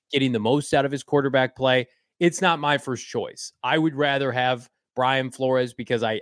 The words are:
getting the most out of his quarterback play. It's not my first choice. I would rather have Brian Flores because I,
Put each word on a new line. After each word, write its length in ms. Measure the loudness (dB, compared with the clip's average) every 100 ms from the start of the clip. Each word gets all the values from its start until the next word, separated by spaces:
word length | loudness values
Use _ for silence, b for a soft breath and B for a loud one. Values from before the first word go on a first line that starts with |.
| _
getting 200 | 0 0
the 60 | 0
most 360 | 0 0 2
out 100 | 0
of 80 | 0
his 100 | -4
quarterback 540 | -2 0 2 2 0 0
play. 320 | 2 2 0 _ _ 0
It's 220 | 0 2
not 180 | 0 2
my 160 | 0 -2
first 320 | -2 -8 -6
choice. 440 | -6 -6 -10 -16 -8
I 160 | -2 0
would 160 | 0
rather 380 | 0 0 0 0
have 360 | 0 0 -2 -6 _ _
Brian 360 | -2 0 0 -2
Flores 420 | -2 0 2 0
because 300 | -6 -4 0
I, 180 | 0 -2